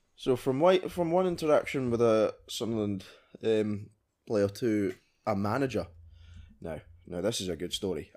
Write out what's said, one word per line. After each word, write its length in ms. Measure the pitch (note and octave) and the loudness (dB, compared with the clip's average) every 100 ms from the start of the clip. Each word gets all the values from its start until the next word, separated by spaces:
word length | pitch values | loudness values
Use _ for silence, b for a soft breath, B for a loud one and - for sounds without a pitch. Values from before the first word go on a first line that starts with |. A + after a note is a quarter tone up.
| _ - | _ -6
So 200 | C3+ B2 | -2 0
from 240 | C#3 C3 | 0 2
white, 320 | F3 F#3 - | 4 4 2
from 180 | F3 E3+ | -4 0
one 140 | F3 F#3 | 2 0
interaction 640 | E3+ D#3 C#3+ - C#3+ B2 | 0 2 2 2 -2 0
with 120 | A#2 | 2
a 340 | A#2 A2 G#2+ - - | 4 4 2 -2 -12
Sunderland, 560 | - A2+ A2+ G#2 G2 B B B - | -6 -4 -2 -2 -4 B B B -6
um, 460 | A2 A2 G#2+ G#2 G#2+ _ _ _ - | 0 2 0 -4 -10 _ _ _ -2
player 200 | A2 G2+ | 2 2
to 440 | G#2 B2 G#2+ G2 - _ _ - | 2 0 2 0 -4 _ _ -2
a 100 | G2+ | 0
manager. 520 | G2+ B2 C3+ G#2 E2 - - b b b b - | 0 0 0 -2 -6 -12 -20 b b b b -14
Now, 200 | E2 D#2 - - - | -10 -10 -12 -20 -10
now 140 | F2 | -4
this 200 | G2 A#2 | -2 -2
is 80 | F#2 | -4
a 60 | D#2 | -6
good 180 | F2 | -6
story. 380 | - G2 D#2 D2 | -4 -4 -4 -8